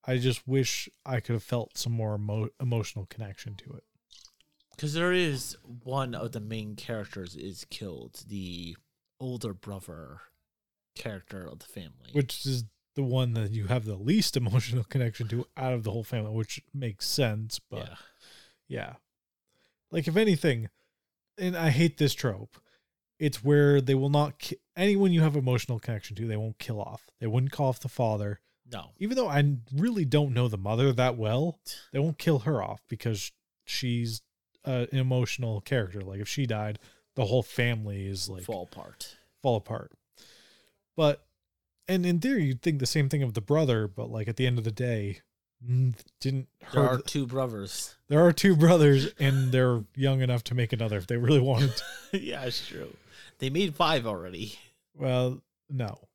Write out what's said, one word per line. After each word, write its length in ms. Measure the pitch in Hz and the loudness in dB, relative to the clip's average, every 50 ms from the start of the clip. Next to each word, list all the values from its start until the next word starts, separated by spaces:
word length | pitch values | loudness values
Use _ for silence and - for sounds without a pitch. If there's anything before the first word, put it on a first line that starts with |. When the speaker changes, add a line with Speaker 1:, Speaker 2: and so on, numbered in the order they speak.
| _ | _
Speaker 1:
I 140 | - 127 127 | -2 -2 2
just 280 | 120 131 120 - - | 2 0 0 0 -2
wish 420 | 127 131 135 131 - - - - - _ _ _ | 0 0 0 2 0 -2 -6 -8 -10 _ _ _
I 140 | - 131 117 | -4 -4 -4
could 140 | - - 120 | -2 -2 -4
have 80 | 110 | -4
felt 360 | - - 123 120 110 - _ - | -2 -2 -4 -4 -4 -6 _ -8
some 140 | - 120 | -4 -4
more 240 | 117 113 110 107 107 | -4 -2 -2 -4 -4
emo-, 340 | 104 104 104 104 110 110 - _ _ | -4 -4 -4 -2 -4 -4 -6 _ _
emotional 460 | 131 123 120 117 104 - - 107 95 | -4 -2 -2 -2 -4 -6 -8 -12 -12
connection 480 | - - - 113 98 95 - - 113 101 | -12 -12 -12 -12 -12 -12 -14 -14 -14 -16
to 160 | 95 - 131 - | -16 -16 -18 -20
it. 100 | - _ _ _ _ _ _ - - - - _ _ _ _ _ _ _ _ - | -20 _ _ _ _ _ _ -20 -20 -20 -20 _ _ _ _ _ _ _ _ -12
Speaker 2:
'Cause 180 | - - 151 147 | -8 -6 -4 -2
there 180 | 165 170 180 | 0 0 2
is 440 | 180 180 180 160 139 127 - - - - | 2 2 2 0 0 -4 -6 -10 -14 -16
one 520 | _ - 120 120 - 127 131 139 135 127 117 | _ -20 -20 -16 -10 -4 -4 -2 -2 -4 -6
of 180 | 73 95 117 | -6 -8 -6
the 80 | - 117 | -6 -8
main 340 | 104 107 113 110 107 107 104 | -8 -6 -8 -8 -8 -10 -12
characters 600 | 101 - - 117 110 101 - - 104 92 87 95 | -14 -8 -8 -8 -8 -8 -10 -10 -12 -12 -12 -12
is 280 | 76 67 98 92 - - _ | -12 -12 -12 -12 -14 -16 _
killed, 540 | - - 110 98 82 64 58 60 _ - - | -14 -12 -10 -10 -12 -12 -14 -16 _ -20 -16
the 500 | - 107 98 92 90 87 87 87 85 85 - _ _ _ _ _ _ _ _ | -12 -10 -10 -10 -10 -10 -12 -12 -14 -14 -16 _ _ _ _ _ _ _ _
older 340 | 131 131 123 120 - 113 98 | -10 -8 -8 -6 -8 -8 -8
brother 680 | 92 - 104 101 95 90 - 82 80 80 64 71 - - _ _ _ _ _ _ _ _ _ _ _ _ _ _ | -10 -12 -12 -12 -12 -12 -14 -16 -16 -16 -16 -18 -20 -20 _ _ _ _ _ _ _ _ _ _ _ _ _ _
character 480 | - - 117 104 95 - _ - 95 90 | -12 -10 -10 -10 -10 -14 _ -14 -14 -14
of 140 | 67 60 - | -14 -16 -18
the 60 | - | -20
family. 440 | - - 104 87 76 - - _ - | -18 -16 -16 -16 -16 -20 -20 _ -2
Speaker 1:
Which 320 | - 147 135 123 - - - | 0 0 0 0 -4 -8 -4
is 180 | 135 131 127 117 107 _ _ _ _ _ | -4 -4 -4 -4 -8 _ _ _ _ _
the 80 | - 139 | -4 -2
one 280 | 127 123 127 127 123 113 | 0 2 2 2 2 0
that 180 | 113 110 98 | -2 -2 -2
you 140 | 110 110 101 92 | -2 -4 -2 -2
have 160 | 127 127 110 | -2 -2 -2
the 120 | 110 104 | -4 -8
least 400 | 92 101 131 180 220 - - - | -6 0 2 2 4 2 2 0
<laughs> 0 | |
emotional 460 | 139 123 107 98 127 110 123 117 127 110 | 0 0 2 2 2 2 2 -2 -2 -2
connection 440 | _ - 139 123 117 104 - 120 104 | _ -2 0 0 0 -2 -4 -6 -4
to 180 | 110 120 127 _ _ | -4 -4 -4 _ _
out 160 | - 131 131 127 | -6 -4 -2 -2
of 100 | 120 107 | -2 -2
the 80 | 110 | -4
whole 100 | 98 117 107 | -4 -4 -6
family, 280 | - - 117 107 107 | -4 -6 -4 -4 -4
which 280 | 107 110 110 - - - _ _ - | -2 -4 -4 -4 -6 -14 _ _ -10
makes 320 | 143 131 117 98 _ - | -6 -6 -6 -6 _ -6
sense, 520 | - - - 135 113 107 107 110 113 - - | -4 0 2 2 2 0 -2 -6 -8 -10 -12
but 280 | _ _ - - - - | _ _ -12 -10 -10 -12
Speaker 2:
Yeah. 80 | - - - - _ _ - - - - - _ _ _ _ _ | -14 -20 -20 -20 _ _ -20 -20 -20 -20 -20 _ _ _ _ _
Speaker 1:
yeah. 260 | 67 58 - - - - _ _ _ _ _ _ _ _ _ _ _ _ _ _ _ _ _ _ | -10 -8 -8 -10 -14 -18 _ _ _ _ _ _ _ _ _ _ _ _ _ _ _ _ _ _
Like, 160 | - 165 143 - | -4 -2 -2 2
if 80 | 160 | 2
anything, 520 | 202 220 214 185 147 - 165 131 113 113 107 _ _ _ _ _ _ _ _ _ _ _ _ _ - | 4 4 4 4 4 4 2 0 0 -2 -8 _ _ _ _ _ _ _ _ _ _ _ _ _ -6
and 180 | 185 180 180 | -4 -4 -2
I 140 | 170 165 160 | 2 2 4
hate 280 | 123 131 170 165 - - | 4 6 4 4 4 2
this 160 | 151 139 - | 2 2 2
trope, 440 | - - 127 98 98 107 - _ - _ _ _ _ _ _ _ _ _ _ _ _ | 0 -2 -4 -4 -4 -10 -16 _ -20 _ _ _ _ _ _ _ _ _ _ _ _
it's 260 | 156 147 - - 107 | -2 -2 -2 0 2
where 360 | 143 147 147 143 143 143 139 | 4 6 6 8 8 6 6
they 140 | 131 127 135 | 4 4 2
will 140 | 131 135 143 | 2 2 2
not 280 | 143 147 147 151 - _ | 2 2 2 2 -2 _
ki-, 180 | - - - - _ _ _ | -10 -10 -10 -12 _ _ _
anyone 380 | 170 185 202 202 196 196 190 | 0 2 2 4 4 4 4
you 80 | 175 165 | 6 6
have 160 | 160 156 143 | 4 4 4
emotional 420 | 151 131 127 123 117 - - 123 110 | 2 0 2 0 0 0 -2 -6 -6
connection 380 | - - 117 104 - - 104 | -4 -6 -6 -6 -6 -10 -8
to, 100 | 95 113 | -6 -4
they 100 | 113 107 | -4 -4
won't 220 | 107 110 110 110 _ | -4 -4 -6 -8 _
kill 220 | - - 117 104 | -8 -8 -6 -6
off. 280 | 101 - - - _ _ _ _ | -6 -10 -10 -16 _ _ _ _
They 60 | - | -4
wouldn't 260 | 113 107 123 127 139 | 0 0 0 0 0
kill 140 | - - 147 | -2 0 0
off 120 | 135 123 - | 0 0 -2
the 100 | - 123 | -6 -10
father. 520 | - - 127 113 107 101 104 104 104 - _ _ _ _ _ 123 | -4 -2 0 0 0 0 -2 -4 -6 -8 _ _ _ _ _ -16
Speaker 2:
No. 220 | 120 101 82 - - _ | -16 -16 -16 -16 -10 _
Speaker 1:
Even 180 | 185 214 254 | -4 -2 0
though 120 | 254 247 185 | 0 0 2
I 300 | 143 143 143 143 143 123 113 - | 4 4 4 4 2 -2 -6 -6
really 340 | 131 139 180 247 240 208 165 | -2 0 0 0 2 0 0
don't 260 | 131 120 147 147 139 | 2 4 2 2 4
know 160 | 123 120 123 123 | 2 0 0 0
the 80 | 107 98 | 0 -2
mother 340 | 95 101 110 113 131 139 123 | -2 0 2 2 4 2 4
that 220 | 117 127 127 120 120 | 4 2 2 2 0
well, 420 | 110 107 110 127 156 175 156 _ _ - - - - _ | -2 0 0 0 0 -2 -4 _ _ -16 -16 -16 -18 _
they 60 | - 135 | -4 -2
won't 200 | 143 165 151 _ | -2 -2 -2 _
kill 220 | - 170 160 135 | 2 2 2 2
her 220 | 104 156 151 117 | 2 0 -2 0
off 200 | 95 92 101 107 _ _ | -2 -4 -8 -10 _ _
because 420 | 117 104 - 117 110 98 - - _ _ _ _ _ _ _ | -10 -4 -2 -4 -2 -2 -6 -10 _ _ _ _ _ _ _
she's, 560 | - - - - 123 120 120 117 117 110 110 _ _ _ _ _ _ _ _ _ | -8 -8 -4 -2 -2 -2 0 -2 -4 -6 -10 _ _ _ _ _ _ _ _ _
uh, 220 | 139 131 123 120 - | -4 -2 -2 -2 0
an 60 | - 135 | 0 0
emotional 600 | 131 131 127 127 123 - - - 127 113 110 101 | 0 2 2 0 0 0 -2 -6 -4 -4 -6 -6
character. 400 | - - 143 127 107 92 90 104 | -4 -2 0 0 0 -2 -6 -10
Like, 200 | 95 95 98 98 | -10 -8 -8 -8
if 80 | 104 - | -8 -6
she 180 | - - 139 | -4 -2 -2
died, 320 | 120 117 107 107 107 104 - _ - _ _ _ _ _ | -2 -2 -2 -2 -6 -6 -10 _ -20 _ _ _ _ _
the 120 | - 120 | -2 0
whole 160 | 95 117 127 | 2 2 0
family 640 | 110 - - - 120 120 120 110 107 104 101 98 98 | 0 -2 -2 0 0 0 0 -2 -6 -8 -8 -8 -6
is, 220 | 98 98 92 90 101 | -6 -6 -6 -8 -8
like, 140 | 95 92 87 | -10 -12 -8
Speaker 2:
Fall 180 | - 113 95 | -8 -8 -8
apart. 540 | 90 - - - - - - _ - - - _ _ _ _ _ | -8 -12 -14 -18 -18 -18 -16 _ -16 -18 -18 _ _ _ _ _
Speaker 1:
fall 140 | - 135 120 | 0 0 0
apart. 360 | 107 - - 110 - - - _ _ _ _ _ _ - - - _ _ _ _ _ _ _ _ _ _ _ _ | 0 -2 -6 -10 -10 -10 -14 _ _ _ _ _ _ -20 -20 -20 _ _ _ _ _ _ _ _ _ _ _ _
But, 300 | - 160 147 143 - _ _ _ _ _ _ _ _ _ _ _ _ _ - | 2 2 2 2 0 _ _ _ _ _ _ _ _ _ _ _ _ _ -2
and 180 | 185 185 175 | 0 2 2
in 120 | 175 175 170 | 4 2 2
theory, 240 | 156 262 277 240 156 | 2 2 2 2 2
you'd 160 | 135 131 120 | 2 0 0
think 160 | - 175 151 143 | 0 -2 0 0
the 80 | 127 | -2
same 220 | - - 156 143 135 | 0 2 2 2 2
thing 120 | - 147 | 2 0
of 120 | 139 123 107 | 0 0 -2
the 60 | 117 | -4
brother, 440 | 101 - 143 156 160 131 120 110 110 104 | 0 2 2 4 4 4 4 2 0 -2
but, 200 | 95 - 113 117 | -4 -8 -8 -8
like, 180 | 113 110 107 107 | -6 -6 -4 -6
at 80 | 113 | -2
the 100 | - 127 | 0 2
end 120 | 127 123 120 | 2 2 0
of 60 | 107 | -2
the 60 | 113 | -4
day, 480 | 107 - 123 123 117 110 104 101 95 - _ _ _ _ _ _ _ _ 123 120 | -4 -2 -2 -2 -2 -2 -2 -4 -6 -8 _ _ _ _ _ _ _ _ -6 -2
n-, 280 | 123 127 131 127 117 - - _ _ _ | 0 2 2 0 0 -4 -10 _ _ _
didn't 280 | - 135 131 135 127 _ _ _ | -6 -4 -4 -4 -8 _ _ _
Speaker 2:
There 80 | - - - - | -20 -2 2 4
Speaker 1:
hurt 60 | 139 123 | 4 4
Speaker 2:
are 60 | 127 123 | 2 0
Speaker 1:
th- 80 | - | -2
Speaker 2:
two 200 | - - 147 139 | -4 -4 -4 -4
brothers. 720 | 120 127 135 131 123 113 104 98 95 - - - - - _ _ _ | -2 -2 -4 -4 -4 -4 -8 -10 -8 -8 -10 -10 -10 -14 _ _ _
Speaker 1:
There 160 | 143 151 170 | 6 8 8
are 80 | 175 | 8
two 220 | 160 - - 202 185 | 6 8 6 6 8
brothers, 520 | 151 160 170 180 170 151 147 139 135 135 - - - | 10 10 10 10 10 10 10 10 8 4 0 -2 0
and 320 | 143 135 135 135 131 127 | 2 4 4 4 2 4
they're 320 | 127 131 127 123 123 117 104 - _ | 4 4 4 4 4 2 -2 -6 _
young 240 | 139 135 135 135 131 | 0 0 2 2 2
enough 220 | 131 123 123 120 - | 2 2 0 -2 -2
to 100 | - 123 | -2 -2
make 180 | 123 120 110 | 0 0 0
another 240 | - 107 117 110 107 | 0 -2 0 0 0
if 100 | 101 90 - | -2 -2 -2
they 80 | 120 | -2
really 240 | 120 120 120 147 139 | 2 4 6 6 6
wanted 360 | 127 135 131 113 139 131 120 | 6 6 4 4 4 2 2
to. 60 | - - - - - - - | -2 -8 -10 -14 -16 -10 -6
Speaker 2:
<laughs> 80 | - 196 | -6 -4
Yeah, 240 | - - - 143 131 | -4 -4 -8 -6 -6
it's 220 | 127 117 - - | -6 -6 -6 -8
true. 280 | - - - - - - - _ _ - - - - _ _ | -10 -12 -12 -12 -12 -14 -20 _ _ -20 -20 -20 -20 _ _
They 120 | 135 135 | -6 -4
made 240 | 139 170 202 180 143 | 0 0 0 0 2
five 320 | - 175 151 160 139 117 | 2 2 4 4 2 0
already. 520 | 113 104 90 82 92 92 85 107 107 101 - - - _ _ _ _ _ | -2 -4 -4 -6 -10 -10 -10 -10 -10 -12 -16 -20 -20 _ _ _ _ _
Speaker 1:
Well, 480 | 147 143 131 127 127 127 127 131 - _ _ _ _ _ _ | -6 -2 0 0 0 0 -2 -4 -6 _ _ _ _ _ _
no. 400 | 143 127 120 104 - - - _ _ | -6 -6 -6 -6 -8 -12 -18 _ _